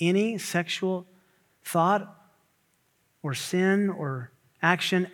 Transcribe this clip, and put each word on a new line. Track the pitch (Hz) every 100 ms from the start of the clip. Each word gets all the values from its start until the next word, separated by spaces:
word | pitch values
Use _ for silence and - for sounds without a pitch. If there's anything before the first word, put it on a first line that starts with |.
Any | 170 196 220 220
sexual | - 175 170 - 190 185 180 _ _ _ _ _
thought | - 170 170 202 202 - _ _ _ _ _ _ _ _ _ _
or | 147
sin | 127 - 180 185 196 202
or | 185 147 131 120 _ _ _
action | 165 175 - 185 180